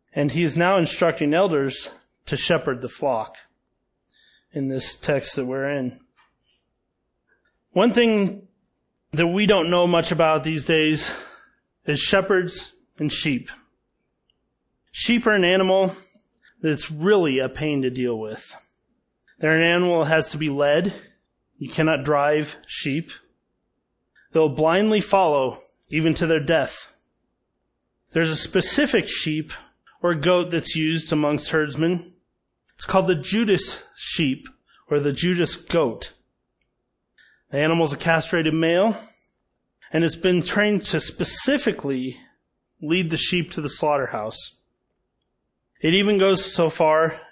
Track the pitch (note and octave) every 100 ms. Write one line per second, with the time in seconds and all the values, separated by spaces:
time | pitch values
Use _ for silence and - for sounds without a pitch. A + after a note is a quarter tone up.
0 | _ - D3 D3 E3 E3 F3 G3 D#3+ -
1 | E3+ - D3 E3 G3 D3+ C3+ - - -
2 | _ _ - C#3 - D#3+ C#3+ B2 B2 -
3 | C#3+ A2+ G#2+ - _ _ _ _ _ _
4 | _ _ _ _ _ D3+ C3+ C3 - -
5 | - C#3 - - B2+ C3+ C#3 C#3+ B2 -
6 | _ _ _ _ _ _ _ _ _ _
7 | _ _ _ _ _ _ _ F3 A#3 A#3+
8 | A#3 G#3+ F#3+ - - _ _ _ _ _
9 | _ D3 E3+ F#3 G#3 G3 E3 F3+ F3 E3+
10 | D#3+ E3 D#3+ D#3 D3 D#3+ C3 D#3+ D#3 D3+
11 | - - - - _ _ _ _ - D3
12 | - G3 F#3+ F#3+ F3 - - _ _ -
13 | D3+ - D#3 B2 - - _ _ _ _
14 | _ _ _ _ _ _ _ _ _ -
15 | - A#3 A#3 G3+ F3 F#3+ F#3 F#3+ F#3 F#3
16 | - _ _ _ _ _ D#3+ C#3+ - D3+
17 | F3+ G#3 D#3+ C3 C3 - D3+ C#3+ B2+ B2+
18 | B2 A2+ G#2+ A2+ - - _ _ _ _
19 | _ _ _ _ D#3 D#3+ E3 F3 F3+ E3+
20 | D3+ D#3+ D#3+ D3 D#3 C#3 C#3+ D3+ F#3+ -
21 | - _ _ _ _ _ C#3 - D#3+ D3
22 | C3+ D3 C#3+ D3+ D3 - - - D3 C#3+
23 | - - _ _ _ _ _ _ _ _
24 | _ _ _ D#3+ D#3 C3+ D#3 F#3 G#3+ G#3+
25 | - G3 F3 C#3+ C3 - _ _ _ D3+
26 | D#3+ D#3+ E3 D#3+ D3 D#3+ B2+ - - _
27 | _ _ _ _ _ _ _ _ _ _
28 | _ E3 E3 D#3 - F#3 - - D4 G#3+
29 | - - D#3+ D3+ D#3 - - _ _ _
30 | F3 E3 D#3+ F3+ F3 E3+ - D#3+ D#3 E3
31 | - D#3 D3 D3 - D#3+ D3+ C3+ E3 F3+
32 | - _ _ _ _ _ _ - - -
33 | E3+ E3 - G#3 G#3+ F#3 - - - -
34 | - - C#3+ C#3 - _ _ _ _ D3
35 | C#3+ C#3+ F3 F3 E3 - - E3+ C3+ G#2+
36 | - - _ _ _ _ _ _ _ _
37 | _ _ _ _ _ C#3 D#3 E3 D#3 C#3
38 | E3+ E3 - F3 D#3 D#3+ D#3+ F3 A3 G3+
39 | - _ _ _ _ _ _ _ - D#3+
40 | E3 - F#3 F3+ E3+ G#3 G#3 G3+ - D#3
41 | - - C#3 - - C#4+ - - C#3 C3+
42 | C3 - _ _ _ _ _ _ D3+ F3+
43 | E3 D#3+ - F3+ F3 - D3 - D3+ C#3+
44 | B2+ A#2 G#2+ - - _ _ _ _ _
45 | _ _ _ _ _ _ _ _ D#3 F#3+
46 | G3+ G3+ F#3+ F#3 - - D#3+ - D#3 D#3
47 | D#3+ - -